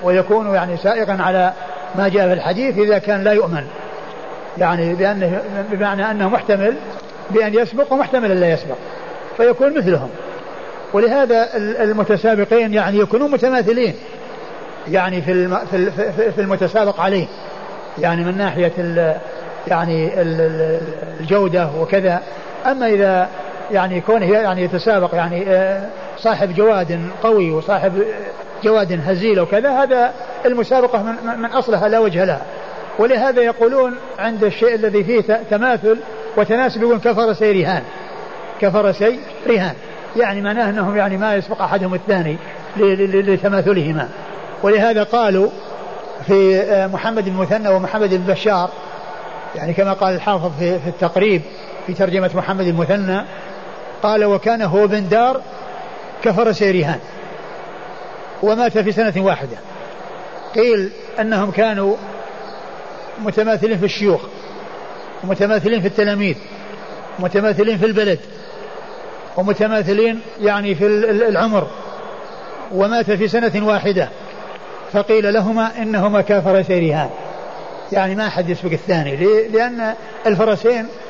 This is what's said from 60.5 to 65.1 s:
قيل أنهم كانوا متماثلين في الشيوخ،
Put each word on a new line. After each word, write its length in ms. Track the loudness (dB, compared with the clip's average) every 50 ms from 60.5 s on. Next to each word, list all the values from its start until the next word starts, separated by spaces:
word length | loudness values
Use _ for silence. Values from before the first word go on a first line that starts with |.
| 0
قيل 360 | 2 4 4 4 2 2 -2 -6 -10 -16 -10 -6 -4
أنهم 300 | -2 0 0 0 0 0
كانوا 460 | 2 2 2 2 2 0 0 0 0 -2 -4 -10 -12 -12 -12 -12 -14 -14 -14 -14 -14 -14 -14 -14 -14 -14 -14 -14 -14 -14 -14 -14 -10 -8
متماثلين 600 | -6 -2 0 2 2 2 2 2 2 0 0 2
في 60 | 0
الشيوخ، 360 | 0 0 2 2 2 2 2 0 -6 -14 -14 -16 -16 -16 -16 -16 -14 -14 -16 -14 -14 -16 -16 -16 -16